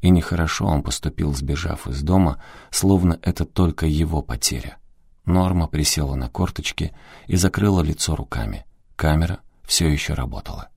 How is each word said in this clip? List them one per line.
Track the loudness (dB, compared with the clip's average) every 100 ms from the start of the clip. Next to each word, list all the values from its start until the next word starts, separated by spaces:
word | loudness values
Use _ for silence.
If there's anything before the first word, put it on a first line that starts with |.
И | 6
нехорошо | 6 4 0 -2 0 0
он | 0
поступил, | -2 -4 -6 -4 -2
сбежав | -2 -2 -4 -4 -6 -6
из | -6
дома, | 2 4 4 0 -10 -20 -8
словно | -2 4 4 4 2
это | -2 -4 -4
только | 2 0 2 0
его | 2 0 -2
потеря. | -4 -4 -4 -4 -8 -14 -20 -20 _ _ 0
Норма | 2 4 2 0
присела | 0 0 0 -2 -2
на | -6
корточки | -2 -4 -2 -8 -6 -6 -8 -20 -20 -2
и | 2
закрыла | 2 2 2 4
лицо | 2 -2 -2 -4
руками. | -4 -6 -6 -8 -12 _ _ -2
Камера | 2 2 2 -4 -12 _
всё | -4 0 2
ещё | 0 -2 -4
работала. | -4 -8 -10 -12 -14